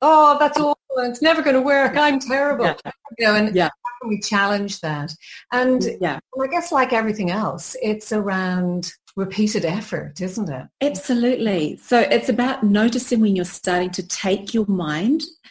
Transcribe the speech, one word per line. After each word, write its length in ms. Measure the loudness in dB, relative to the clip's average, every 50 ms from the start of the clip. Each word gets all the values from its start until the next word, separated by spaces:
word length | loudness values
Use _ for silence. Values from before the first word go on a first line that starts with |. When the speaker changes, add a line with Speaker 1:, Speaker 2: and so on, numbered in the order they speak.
Speaker 1:
"Oh, 340 | 4 6 6 8 8 6 6 4
that's 200 | 2 2 2 2
awful 180 | 0 0 -2 -4 _ -8 -6
and 140 | -4 -4 -4
it's 120 | -2 0
never 200 | 2 2 2 2
gonna 200 | 2 2 2 2
work. 340 | 4 4 2 2 2 2 2
I'm 220 | 2 2 2 2 0
terrible." 480 | -2 -2 -2 0 0 0 0 0 0
Speaker 2:
Yeah. 80 | -2 -2 -4 -8 -14 -14 _ -18 -14 -4 0
Speaker 1:
You 80 | 2
know, 80 | 2 4
and 180 | 4 2 2 2
Speaker 2:
Yeah. 140 | 2 0 0
Speaker 1:
how 220 | -2 _ -14 -14 -14 -10
can 100 | -6 -6
we 100 | -4 -4
challenge 600 | -4 0 0 2 2 2 0 -2 -4 -6 -8 -8
that? 340 | -6 -6 -6 -6 -6 -10 -12 -16 -20 -20 -20 -18 -8 -4
And, 300 | -2 0 2 2 2 2 0 -2 -4 -4
Speaker 2:
Yeah. 180 | -4 -4 -4 -6 -10 _ -8
Speaker 1:
and 100 | -6 -4
I 20 | -2
guess 240 | -2 -4 -2 0
like 200 | 0 0 2 2
everything 380 | 2 0 0 0 -2 -2 -2 -2
else, 440 | -2 -2 -2 -4 -4 -6 -10 -12 -8 -4
it's 320 | -2 -2 -2 -4 -4 -4
around 800 | -4 -2 -2 -2 -2 -2 -2 -2 0 0 0 -2 -2 -4 -6 -8 -12 _ _ _ -8
repeated 480 | -6 -6 -4 0 0 0 0 0 0 -2
effort, 560 | -2 -2 -4 -6 -6 -8 -8 -8 -8 -10 -8
isn't 280 | -8 -6 -6 -6 -6 -6
it? 180 | -6 -10 -12 -12 _ -2
Speaker 2:
Absolutely. 960 | -2 -2 -2 -2 -2 -2 0 2 2 2 2 0 0 0 0 0 0 -2 -4 -6 -2
So 160 | 2 2 4
it's 280 | 4 4 2 2 2 0
about 340 | 0 0 0 -2 0 0
noticing 580 | 2 2 4 4 4 2 2 0 -2 0 2 2
when 160 | 4 4 2
you're 80 | 2 -2
starting 460 | -4 -6 -8 -4 -2 0 0 0 -2
to 160 | -4 -8 -8
take 480 | -8 -6 -4 0 0 0 -2 -2 -2 -2
your 120 | 0 0
mind, 580 | 0 0 -2 -2 -2 -2 -2 0 0 0 0 -2 -6 -14 _ _ -20